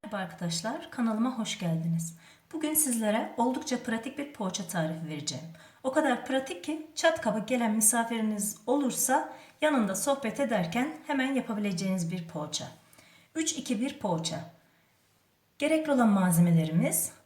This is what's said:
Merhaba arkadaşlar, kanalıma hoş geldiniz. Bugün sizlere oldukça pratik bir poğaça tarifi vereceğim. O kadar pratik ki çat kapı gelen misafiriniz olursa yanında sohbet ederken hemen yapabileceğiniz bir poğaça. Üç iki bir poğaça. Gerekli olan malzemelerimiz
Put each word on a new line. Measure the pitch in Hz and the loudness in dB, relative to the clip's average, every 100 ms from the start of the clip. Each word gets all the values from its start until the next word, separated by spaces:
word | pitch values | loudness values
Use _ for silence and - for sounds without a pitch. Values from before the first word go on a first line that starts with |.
| 214 | -6
Merhaba | 208 | -6
arkadaşlar, | 175 - 175 - 220 302 - | -6 -4 -4 -2 -2 -6 -8
kanalıma | - 226 214 247 240 | -2 0 2 0 0
hoş | 214 - | -4 -2
geldiniz. | 175 165 165 165 165 - - - _ | -2 0 0 -2 -2 -12 -20 -20 _
Bugün | 311 302 | -4 0
sizlere | 311 269 233 214 214 - - | 0 0 0 2 0 -2 0
oldukça | 247 262 - 233 | 0 0 -4 -4
pratik | - 226 269 - | -2 -4 -6 -8
bir | 285 | -10
poğaça | - 190 180 190 | -6 -6 -6 -6
tarifi | 175 156 165 156 | -2 -2 -4 -8
vereceğim. | 151 139 156 - - - _ | -6 -6 -8 -12 -18 -20 _
O | 262 | 0
kadar | 302 277 247 - | 2 2 0 0
pratik | 269 262 349 | -2 -2 -8
ki | - 311 - - | -6 -6 -8 2
çat | 330 320 | 2 2
kapı | 226 214 | -2 -2
gelen | 208 247 226 | 0 0 2
misafiriniz | 220 220 240 226 233 220 208 185 - - | 4 2 2 0 0 -2 -2 -4 -6 0
olursa | 285 262 - - 294 311 - - _ | 0 2 0 2 2 0 -12 -20 _
yanında | 302 277 202 190 | 2 2 0 0
sohbet | 277 277 226 214 | 0 0 -2 -2
ederken | 277 214 170 226 277 311 - | 0 0 0 0 -2 -4 -4
hemen | 285 262 | 0 0
yapabileceğiniz | 269 - 214 202 175 190 190 165 | 0 -2 -4 -2 -2 -2 -2 -2
bir | 180 165 | -4 -6
poğaça. | 156 151 - - - _ - - - _ 320 | -8 -6 -6 -8 -16 _ -20 -20 -20 _ -4
Üç | 311 | -4
iki | - - 214 | -4 -4 -2
bir | 269 - | -2 -4
poğaça. | 202 165 165 - - - _ _ _ _ _ _ _ _ _ _ | -2 -2 -2 -6 -10 -18 _ _ _ _ _ _ _ _ _ _
Gerekli | 294 311 311 | 2 2 4
olan | 269 226 | 6 6
malzemelerimiz | 202 180 165 175 165 160 165 269 - - - | 6 6 6 8 6 4 2 2 0 -4 -8